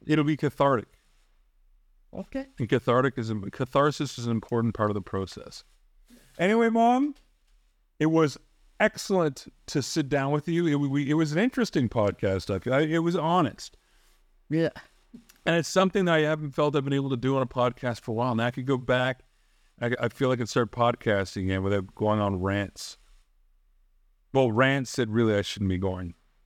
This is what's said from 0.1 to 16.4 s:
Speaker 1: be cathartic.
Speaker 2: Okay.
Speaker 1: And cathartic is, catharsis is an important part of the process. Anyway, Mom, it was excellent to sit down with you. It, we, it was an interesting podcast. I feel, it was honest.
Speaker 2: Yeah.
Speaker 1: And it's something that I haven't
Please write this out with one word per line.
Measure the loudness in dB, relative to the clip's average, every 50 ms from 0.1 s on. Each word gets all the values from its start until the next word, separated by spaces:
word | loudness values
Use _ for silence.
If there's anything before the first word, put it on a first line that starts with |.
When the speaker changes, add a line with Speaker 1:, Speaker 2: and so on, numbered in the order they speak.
| 2 2 2
Speaker 1:
be | 0 0
cathartic. | 0 -2 -4 0 2 2 2 2 0 -2 _ _ _ _ _ _ _ _ _ _ _ _ _ _ _ _ _ _ _ _ _ _ _ _ _ -14
Speaker 2:
Okay. | -14 -14 -10 -10 -10 -10 -10 _ -6
Speaker 1:
And | -2 0
cathartic | 0 0 2 2 2 2 2 0 -2
is, | -4 -6 -4 -6 -6 -6 -10
catharsis | -6 -8 -6 -2 2 2 2 2 0 -2 -6 -8 -6 -6
is | -4
an | -2
important | -2 -2 -2 -2 -2 0 0 0 0
part | 0 0 0
of | 0
the | -4
process. | -6 -6 -6 -6 -6 -8 -10 -16 -18 -18 -20 -20 -20 _ _ _ _ _ _ _ _ _ -20 -20 _ _ -4
Anyway, | -2 0 2 4 4 2 4
Mom, | 4 4 4 6 4 4 2 -2 -4 -10 _ _ _ _ _ _ _ _ _ _ _ _ _ _ _ 0
it | 0
was | 4 4 4 4 2 0 -6 _ _ _ _ _ _ _ 0
excellent | 0 0 0 -2 -4 -2 0 2 0 0 -2 -6 -18 -20 _ _ -12
to | -4 -4 -2
sit | -2 -2 -2 -2 -2 0
down | 0 0 0 0
with | 0 -2 -2
you. | 0 0 0 2
It, | 2 2
we, | 0 0 0 0 -2 0 0
it | 0
was | 0 0 0
an | 2 0
interesting | 0 0 0 0 -2 0 0 0 0 2
podcast. | 2 2 0 0 0 0 -2 0 0 -2 -2 -4 -4
I | -4
feel, | -2 0 0
it | 0 0 2 0 0
was | 0 0 -2
honest. | 0 0 2 2 2 2 0 -2 -8 -18 -20 _ _ _ _ _ _ _ _ _ _ _ _ _ _ _
Speaker 2:
Yeah. | -4 -2 0 0 -2 -4 -8 -20 _ _ _ _ _ -20 -20 _ _ -16 _ -2
Speaker 1:
And | 0 0
it's | 0 0
something | 0 2 2 2 2 2 2 2
that | 4 4
I | 2
haven't | 2 2 0 -2